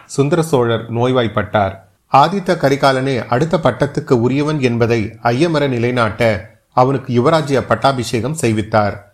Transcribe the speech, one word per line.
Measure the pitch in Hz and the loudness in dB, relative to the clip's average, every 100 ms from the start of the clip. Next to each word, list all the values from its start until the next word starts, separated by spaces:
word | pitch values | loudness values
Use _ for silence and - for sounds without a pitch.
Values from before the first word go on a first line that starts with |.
| - | -10
சுந்தர | - 139 170 | -2 0 0
சோழர் | 160 131 117 113 117 | 0 0 0 -2 -4
நோய்வாய்ப்பட்டார். | 113 123 127 117 - 98 107 98 - - _ _ | -2 0 0 0 -2 -2 0 0 -4 -20 _ _
ஆதித்த | - 156 196 185 165 | 2 4 0 -2 0
கரிகாலனே | 139 139 143 135 131 127 107 | 0 2 2 2 -2 -4 -2
அடுத்த | 123 160 180 | -2 0 0
பட்டத்துக்கு | 156 117 143 - - 127 | 0 0 -4 -4 0 2
உரியவன் | 120 135 147 156 | 2 0 -2 0
என்பதை | 127 117 113 117 101 - 127 | 0 0 0 0 -2 -4 -2
ஐயமர | 123 170 151 143 | 0 0 0 0
நிலைநாட்ட | 120 120 123 110 92 117 98 - _ _ - | 0 0 0 -2 0 0 0 -6 _ _ 2
அவனுக்கு | 127 135 - | 2 0 0
யுவராஜ்ய | 120 127 160 139 131 | 2 2 2 0 -2
பட்டாபிஷேகம் | 104 113 135 127 113 120 117 160 | 0 0 0 0 -4 -4 -4 -2
செய்வித்தார். | 120 110 107 107 104 98 - | -2 -2 0 0 0 -4 -16